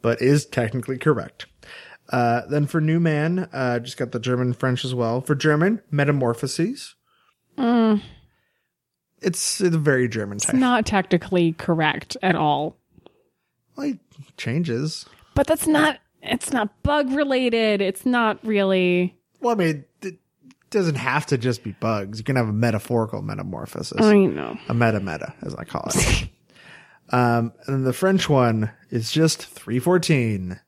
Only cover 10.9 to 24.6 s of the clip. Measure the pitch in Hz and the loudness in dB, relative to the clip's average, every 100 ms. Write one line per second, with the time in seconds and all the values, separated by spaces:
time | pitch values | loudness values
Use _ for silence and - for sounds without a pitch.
10.9 | 208 180 175 - 180 170 160 - 160 156 | 0 2 0 2 2 2 0 -2 0 0
11.9 | 135 - - 180 170 151 143 156 - _ | -2 -8 -4 0 2 2 0 -4 -10 _
12.9 | - - _ _ _ _ _ _ - 285 | -20 -20 _ _ _ _ _ _ -8 -6
13.9 | 214 _ - 139 - 220 151 170 117 156 | -6 _ -20 -20 -10 -4 -2 -2 -2 -4
14.9 | - - - _ - 277 320 - 302 302 | -8 -16 -20 _ -2 0 0 2 2 2
15.9 | 277 _ _ - 247 - 254 208 _ 285 | 0 _ _ -6 -6 -2 -2 -2 _ 0
16.9 | 294 269 269 285 254 254 226 220 202 196 | 0 0 0 0 2 2 2 2 2 0
17.9 | 196 254 247 220 - 220 208 196 190 180 | -2 0 2 0 -2 -2 0 2 4 4
18.9 | 180 180 _ _ _ 277 226 165 147 135 | 2 0 _ _ _ -2 2 0 -2 -8
19.9 | _ 196 165 _ _ - _ _ 208 175 | _ -12 -12 _ _ -20 _ _ 0 0
20.9 | 135 127 139 - 131 123 113 110 95 110 | 0 0 0 0 0 0 -2 -6 -4 -2
21.9 | 110 98 107 110 131 113 107 117 107 - | -2 -4 -8 -2 0 0 2 2 0 0
22.9 | 120 110 104 101 101 95 92 - - - | -2 0 -4 -8 -8 -8 -10 -10 -10 -8
23.9 | - 214 208 185 76 62 - | 2 6 6 4 -2 -10 -12